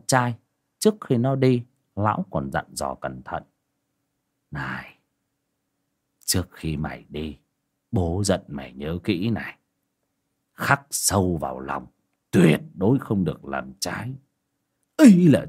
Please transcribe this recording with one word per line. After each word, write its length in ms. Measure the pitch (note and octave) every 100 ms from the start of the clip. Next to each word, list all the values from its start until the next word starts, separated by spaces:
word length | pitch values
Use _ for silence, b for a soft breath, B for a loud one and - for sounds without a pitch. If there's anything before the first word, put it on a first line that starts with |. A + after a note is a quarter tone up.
| -
trai. 280 | C3 B2 A#2 _ _ _ -
Trước 160 | G#3+ G#3
khi 160 | - B2
nó 180 | B2+ C3+
đi, 280 | C3 B2 A#2+ _ _ -
lão 300 | G#2+ - F#3
còn 220 | - C2+
dặn 140 | C#2+ -
dò 220 | - C#2 C2
cẩn 260 | C2+ B1+
thận. 200 | - E2 - _ _ _ _ _ _ _ _ _ _
"Này, 460 | D2 - - - - _ _ _ _ _ _ _ _ _ _ _ _ -
trước 220 | F#2+ E2+
khi 260 | - D#2+ D2
mày 280 | D#2 B1+ -
đi, 280 | D2 D#2 C#2+ _ _ _ _ _
bố 320 | G2+ E2+ F#2 G2
giận 160 | F2 -
mày 260 | C#2 C2
nhớ 260 | C2 D2 E2+
kỹ 260 | - F2 A2
này. 280 | F#2+ - - _ _ _ _ _ _ _ _ _
Khắc 340 | - A2+ C#3+ -
sâu 480 | - - G2 F#2 E2
vào 220 | C#2 B1+
lòng, 260 | C2+ C#2 B1 _ _ _ _
tuyệt 300 | G2 E2 D2 -
đối 260 | - G2 C3+
không 240 | - G2+
được 220 | E2 - C#2
làm 280 | C2+ C2 -
trái. 340 | F2 F#2+ A#2 C3 _ _ _ _ _ _ _ -
Ý 300 | C#4+ F3 F3
là 180 | A2